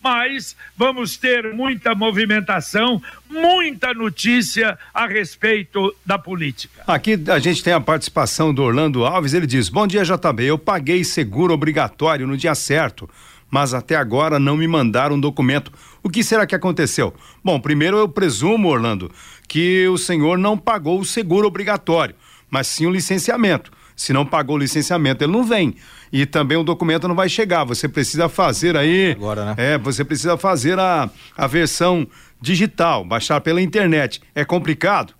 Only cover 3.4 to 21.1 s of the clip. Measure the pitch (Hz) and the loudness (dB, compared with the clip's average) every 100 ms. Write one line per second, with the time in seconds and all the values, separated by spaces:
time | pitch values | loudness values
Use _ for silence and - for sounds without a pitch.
3.4 | 330 359 330 226 254 233 226 - 220 240 | 4 4 2 -2 -4 -2 -4 -2 0 2
4.4 | 185 - 220 180 - - 226 214 196 - | 0 0 -2 -2 -8 -4 -2 -2 -4 -2
5.4 | 214 214 185 202 196 - - 196 - 185 | 0 0 -2 -2 -2 -4 -4 -4 -4 -6
6.4 | 147 123 - - - 156 214 214 151 165 | -6 -8 -14 -12 -2 0 2 0 2 2
7.4 | 131 175 - 170 117 160 - - 127 - | 2 0 2 2 2 -2 0 -2 -2 0
8.4 | 160 135 131 117 156 127 120 180 143 160 | 0 2 2 2 2 2 2 0 0 0
9.4 | 156 131 92 127 208 202 190 185 170 113 | 2 0 0 0 2 2 0 0 0 0
10.4 | 131 156 - 190 139 180 170 - 120 107 | 0 0 0 -2 0 0 0 -2 -2 0
11.4 | 175 156 151 156 120 - 156 151 131 135 | 2 2 0 0 -2 0 -2 0 -2 -2
12.4 | 165 143 - 143 139 - - - - - | -2 -2 0 0 0 -6 -20 -20 -20 -20
13.4 | _ 135 143 127 - 156 123 123 156 147 | _ -2 0 -4 -2 -2 0 0 2 2
14.4 | 139 151 165 160 120 117 143 143 147 139 | 2 2 2 2 2 2 0 0 -2 0
15.4 | 127 143 - - - - 202 180 214 226 | 0 0 -4 -20 -20 -8 -6 -2 0 2
16.4 | 196 214 190 165 127 - 113 - - - | 2 0 -2 0 0 0 -2 -4 -20 -6
17.4 | - 151 113 151 160 208 214 175 180 117 | -2 0 0 0 2 2 2 2 0 0
18.4 | 170 220 185 131 117 101 87 - - - | 0 2 2 2 0 -2 -6 -14 -20 -20
19.4 | - 151 175 185 185 180 180 170 151 180 | -6 -2 2 4 2 0 0 0 2 2
20.4 | 196 214 - 220 151 185 190 | 0 0 -2 -2 0 -2 -2